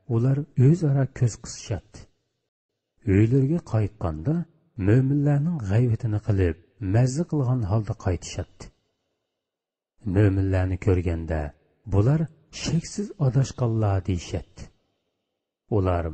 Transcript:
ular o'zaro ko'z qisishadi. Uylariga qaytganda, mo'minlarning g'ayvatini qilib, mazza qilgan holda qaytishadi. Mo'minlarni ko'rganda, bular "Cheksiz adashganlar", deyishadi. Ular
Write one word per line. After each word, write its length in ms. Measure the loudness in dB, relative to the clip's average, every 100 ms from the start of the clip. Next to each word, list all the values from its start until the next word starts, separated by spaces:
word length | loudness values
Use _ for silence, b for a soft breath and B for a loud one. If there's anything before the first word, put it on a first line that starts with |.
| -4
ular 280 | -2 0 -2 -2 4
o'zaro 480 | 4 4 2 0 -2
ko'z 240 | -2 -2 -2
qisishadi. 640 | -12 -14 -8 -8 -10 -20 -20 _ _ _ _ _ _ _ _ _ 0
Uylariga 540 | 4 4 2 2 -2
qaytganda, 760 | -2 -2 -2 -2 -6 -4 -2 -2 -4 _ _ -4
mo'minlarning 800 | 2 4 4 2 2 2 0 -2
g'ayvatini 600 | 0 2 2 0 -2 -2
qilib, 360 | 0 2 2 -2 _ -10
mazza 400 | -2 2 2 0
qilgan 380 | -2 -2 0 0
holda 300 | 0 -2 -2 -6
qaytishadi. 680 | -4 -4 -6 -10 -12 -14 -20 -20 _ _ _ _ _ _ _ _ _ _ _ _
Mo'minlarni 760 | -2 2 4 4 2 0 0 0
ko'rganda, 640 | 0 0 0 -4 -4 -4 -6 -10 _ _ -2
bular 360 | 2 2 2 -2 -8 _
"Cheksiz 580 | -10 -4 -4 -4 -8 -10 -2
adashganlar", 840 | 0 2 0 -2 -2 0 0 0
deyishadi. 600 | -2 -6 -6 -10 -10 -16 -20 _ _ _ _ _ _ _ _ _ -4
Ular 320 | 0 0 0 -2